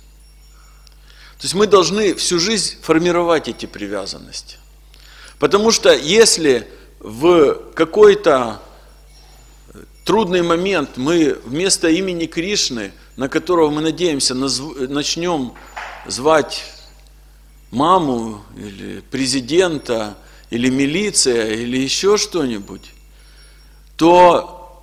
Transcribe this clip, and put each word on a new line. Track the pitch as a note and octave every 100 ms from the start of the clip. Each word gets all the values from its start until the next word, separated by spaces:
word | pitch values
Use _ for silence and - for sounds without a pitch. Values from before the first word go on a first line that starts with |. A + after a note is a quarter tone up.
| - - - - - - - - - - - - - -
То |
есть | -
мы | D#3+ G#3
должны | G3 D#3+ G3+ G#3
всю | C#3+ - F3
жизнь | F3 A3 E3 -
формировать | - D#3+ F3 E3+ E3+ E3 -
эти | - -
привязанности. | - G2+ G2+ F#2+ D#2+ - - - - - - - - - - - -
Потому | D3 G3 A3
что | G#3+ G3
если | C#3+ C#3+ G#3 A3+ - D#3 B2 - - - -
в | - A2 D#3+ F3 C#3 - -
какой-то | - D#3+ F#3 G#3 G3+ F3 C3+ A#2+ G#2 - - - - - - - - - - - - - -
трудный | - G3+ G3 F3+
момент | E3+ E3+ F#3+ F#3 C#3 -
мы | C3 E3+ D3+ -
вместо | A2+ C#3 F#3+ - E3
имени | E3 F#3+ F3 D#3+
Кришны, | E3+ F3+ G3+ - A#2+ G2 - - -
на | C3
которого | D#3+ D#3+ F3 D#3
мы | D3+
надеемся, | D#3+ D3+ F3 C#3+ -
назв-, | B2+ C3+ B2 D3+ C#3+ C3
начнем | C#3+ C#3 - F3 E3 B2 - - - - - -
звать | G#2+ C#3 D#3+ C3+ - - - - - - - - - - - -
маму | A#2 D#3 F#3+ D3+ A#2+ A2+ G#2+ G2+ G2+
или | G#2 G2 G2 G2 -
президента, | B2+ C3 C3+ A#2+ E3 F#3 D3 - A#2 G#2+ G2+ - - -
или | A#2 B2+
милиция, | C3 C#3 E3 G#3 - C3 A#2 A2
или | A2 A#2+ C3
еще | C3 - F#3+ G#3
что-нибудь, | - F3+ C3+ A2 G2+ F#2+ - - - - - - - - - - - -
то | E3 F3+ F3+ D3+ - - - -